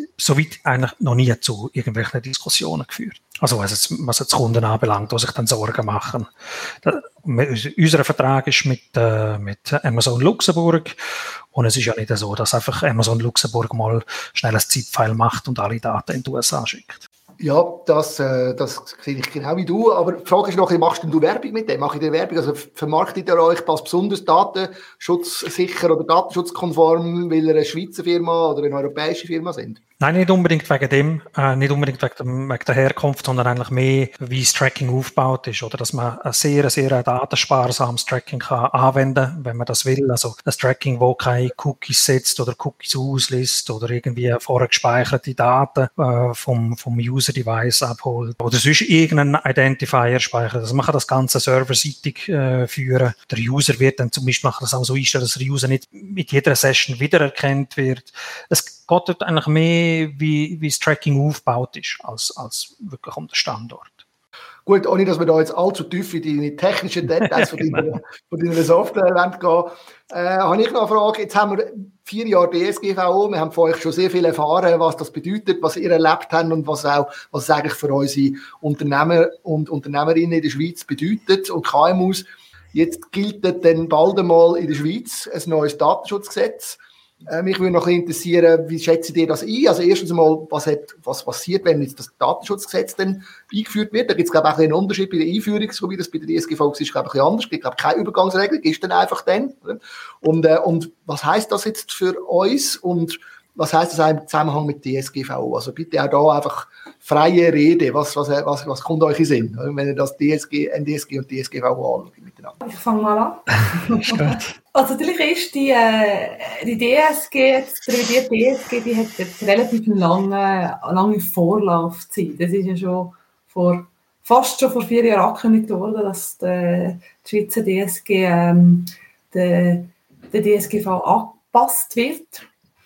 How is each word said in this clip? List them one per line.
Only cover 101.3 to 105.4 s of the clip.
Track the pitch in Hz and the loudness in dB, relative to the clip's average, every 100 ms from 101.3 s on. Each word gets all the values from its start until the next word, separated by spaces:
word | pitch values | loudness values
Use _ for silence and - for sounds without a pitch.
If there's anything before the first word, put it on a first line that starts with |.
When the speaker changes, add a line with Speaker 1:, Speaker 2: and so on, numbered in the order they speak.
| 208 214 | 0 0
Speaker 2:
das | 202 | -2
jetzt | 220 220 - | -4 -8 -10
für | - 185 180 | -4 -2 -2
uns | - 180 196 277 - - | -2 0 2 0 -2 -4
und | 180 175 165 - - - _ - | -2 -2 -2 -6 -14 -20 _ -6
was | 156 | 0
heisst | 160 170 156 | 2 2 2
das | 156 | 2
im | 151 - | 2 -2
Zusammenhang | 156 156 143 147 | -2 0 0 -2
mit | 143 | -6
D | 131 135 | -4 -4
S | 131 | -4
G | 143 | -8
V? | 131 127 | -8 -6